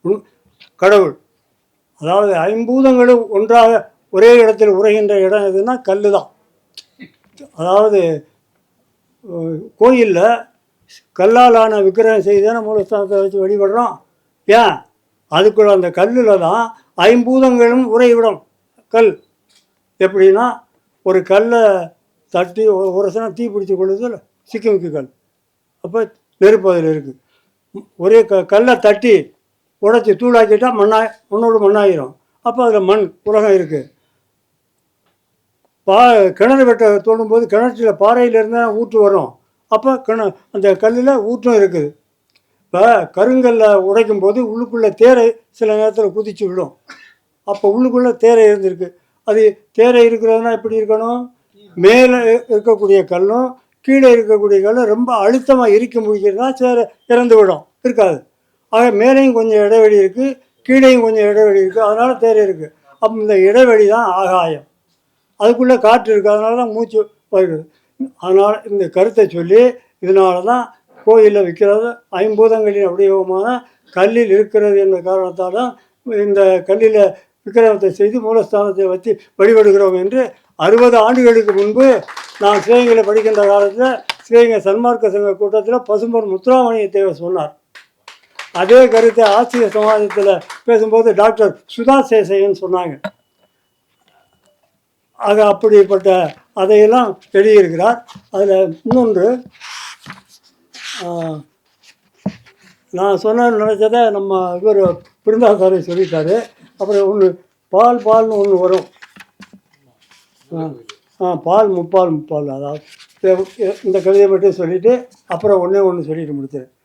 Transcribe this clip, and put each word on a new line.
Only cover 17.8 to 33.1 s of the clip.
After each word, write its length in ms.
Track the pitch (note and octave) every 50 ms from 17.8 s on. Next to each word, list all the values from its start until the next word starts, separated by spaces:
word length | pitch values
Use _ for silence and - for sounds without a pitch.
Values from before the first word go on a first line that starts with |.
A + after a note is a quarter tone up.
| C4
உறைவிடும். 580 | A#3 G#3+ A#3 B3 A#3+ A#3 A#3 A3+ A3 F#3+ D#3 _ _ _ _ _ _ _ _ _ _
கல் 340 | - A3+ A3+ G#3 D3 - _ _ _ _ _ _ _ _ _ _ _ _ _ _ _ _
எப்படின்னா, 640 | F#3+ F#3 F#3+ G3 F#3+ F#3+ F#3+ G#3 A#3+ B3 A3+ - _ _ _ _ _ _ _ _
ஒரு 200 | _ G3 F#3+ F#3
கல்லை 380 | F3+ - F#3+ G3+ A3 A#3 A#3+ A#3 A3+ G#3 G3 F#3 E3+ D#3+ _ _ _ _ _ _ _ _
தட்டி 380 | - F3+ F3+ F3 F3+ G#3+ A3 A3
ஒ-, 240 | G3+ F#3 G3 F#3+
ஒரு 180 | F3+ F#3+ G3+ F#3+
சனம் 220 | E3+ A3 A3+ A3
தீ 160 | F3+ F#3+ A#3+ A#3
பிடிச்சு 260 | G3+ G#3 G3 F#3 G3
கொள்ளுதுல, 460 | F3+ F#3+ F#3+ G3 G3+ A#3+ B3 A3+ - _ _ _ _
சிக்குமிக்கு 500 | _ _ - A3 G#3 A3+ G#3 F#3+ F3+ E3+
கல். 180 | D3 D3+ C3 C3 _ _ _ _ _ _ _ _ _ _ _ _ _ _
அப்போ 320 | - E3+ F3+ A3+ A3 G#3+ _ _ _ _ _
நெருப்பு 360 | _ G3 G3+ G#3+ G#3 F#3 F#3+
அதில் 180 | F3+ F3 D#3+ D#3+
இருக்கு. 260 | D#3 D#3 C#3 C#3 B2+ _ _ _ _ _ _ _ _ _ _ _ _ G3 - _ _
ஒரே 280 | _ E3+ F#3+ A3 A3+ G#3+
க-, 200 | A3 G3+ F#3+ F#3
கல்லை 340 | F#3 G3+ G#3 A#3 B3+ A#3+ -
தட்டி 580 | - G#3 G#3 G#3 - B3 G#3+ F3 C#3+ - _ _ _ _ _ _ _ _ _ _
உடைச்சி 300 | - G3+ A3+ A#3 A3 G#3+ G3
தூளாக்கிட்டா 580 | - B3 B3 A#3+ A#3 A3 G#3+ G#3+ G#3 B3 B3+
மண்ணா-, 380 | A#3+ G#3+ G3+ G#3 A3 A3 A3+ A3 - _ _ _
மண்ணோடு 300 | G3+ G#3 A#3 A#3 A3+ A3
மண்ணாயிரும். 540 | G#3 G3 G#3 G#3+ G#3 G3 F3+ D#3 C3+ C3 - _ _ _ _ _
அப்போ 220 | _ A#3+ A#3 B3+ B3
அதுல 160 | A#3 G#3+ G#3
மண் 320 | F#3+ F#3 G3+ A3 G3+ E3+